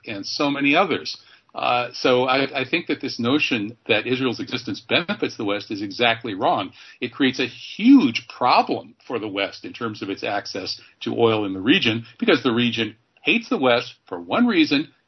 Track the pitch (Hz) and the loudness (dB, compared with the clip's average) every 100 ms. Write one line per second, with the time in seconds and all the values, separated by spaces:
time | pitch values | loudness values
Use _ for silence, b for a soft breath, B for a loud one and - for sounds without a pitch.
0 | - 104 98 - 143 139 139 156 190 110 | -10 -10 -8 -2 -2 0 2 2 2 -2
1 | - - b b b - 131 123 123 - | -6 -14 b b b -4 0 0 -2 -2
2 | 139 123 127 135 139 139 127 170 170 147 | 2 2 4 2 0 -4 -4 -4 -2 -4
3 | 127 - 120 151 - 123 104 117 - 104 | -6 -2 0 2 2 -2 -4 -6 0 0
4 | 117 127 131 113 - 123 117 95 - 135 | 0 -2 -2 -4 -6 -8 -8 -10 -2 -2
5 | 170 214 127 - 104 101 - 104 101 95 | -2 -4 -6 -4 -4 -4 -6 -8 -6 0
6 | 117 117 120 95 143 139 92 B B B | 0 0 -4 -2 0 0 -4 B B B
7 | 123 - 135 127 120 - - - 226 277 | -8 0 0 0 -4 -8 -14 2 8 8
8 | 139 113 - - 127 180 - 120 - - | 8 0 -6 0 4 4 4 -2 -8 -18
9 | - 120 104 98 95 - 90 - 117 104 | -8 -6 -4 -2 -4 -6 -14 -8 -8 -6
10 | 98 98 113 101 - 98 90 - b b | -8 -6 -4 -4 -6 -8 -8 -12 b b
11 | - 113 117 107 104 95 101 185 120 113 | -4 2 2 2 -2 -2 2 2 2 -2
12 | 117 B 233 156 131 117 120 117 107 - | -6 B 2 2 2 2 0 0 -4 -8
13 | _ _ - 233 - 226 131 120 123 - | _ _ -2 -2 0 0 2 2 0 -14
14 | - 87 87 185 240 185 151 143 156 _ | -12 -10 -2 2 4 4 4 2 -2 _